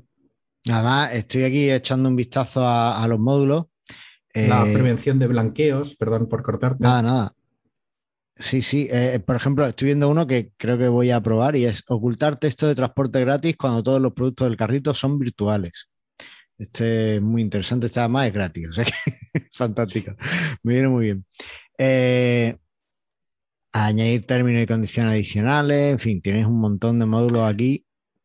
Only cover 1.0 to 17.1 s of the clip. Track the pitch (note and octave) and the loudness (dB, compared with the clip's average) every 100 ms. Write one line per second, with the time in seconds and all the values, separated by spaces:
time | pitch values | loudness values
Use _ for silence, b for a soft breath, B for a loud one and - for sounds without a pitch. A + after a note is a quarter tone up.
1 | C#3+ A#2 G#2 C3 C3 C#3 C#3+ C3 - C3 | 0 -4 -4 -2 0 2 2 0 0 0
2 | C3 B2+ B2 C3+ B2 C3 B2 A#2+ A#2 G#2+ | 0 0 -2 -2 -2 0 2 2 0 0
3 | A2+ A2+ A#2 C#3 C#3 D3+ E3 _ - B | 0 0 2 2 2 0 -2 _ -20 B
4 | B B _ A2 A2 B2 G#2+ G#2+ B2+ A2+ | B B _ -2 2 4 4 4 2 0
5 | C#3 C3+ B2+ A#2+ A2 B2+ D3+ C#3 C#3+ - | 0 2 2 2 0 0 0 0 -4 -4
6 | A2 A2+ A2+ A2 - A2+ B2+ C3 A#2+ B2 | -2 0 0 -2 -2 -2 0 2 2 4
7 | A#2 B2+ G2+ _ _ _ _ _ _ _ | 2 0 -2 _ _ _ _ _ _ _
8 | _ _ _ - - C3 - C#3+ C3+ B2 | _ _ _ -12 -4 -2 0 -2 0 0
9 | B2 B2+ F#2+ B2 C#3 C#3 C#3 - C3+ C#3+ | 0 0 -2 -2 0 0 0 0 0 2
10 | C#3+ D#3 D3+ B2+ G#2+ - A2 A#2+ B2 A#2+ | 2 2 2 0 -2 -6 -2 0 2 2
11 | B2 A#2+ A2 A2 C3 C#3+ A#2+ G2+ - A#2+ | 2 2 2 2 2 2 0 -2 -4 -2
12 | A#2+ A2+ D3+ D3 D3+ - D3+ C3 B2+ - | -2 0 -2 0 -2 0 0 0 -2 -2
13 | C3 C3 B2+ C#3 D#3+ D#3 C#3 A#2 G#2+ C3+ | 0 0 0 0 -2 -2 -2 0 0 2
14 | C3 - B2+ B2 B2+ A2 A2 C#3 C#3+ C3 | 0 -2 -4 0 -2 0 -2 -2 -2 -2
15 | C#3 C#3+ A#2+ - G#2 G#2+ E2+ - - _ | -2 -2 -4 -2 -2 -2 -4 -10 -20 _
16 | _ - B B B - A2 - A2+ A2+ | _ -20 B B B -18 -12 -4 -2 0
17 | A2 | 0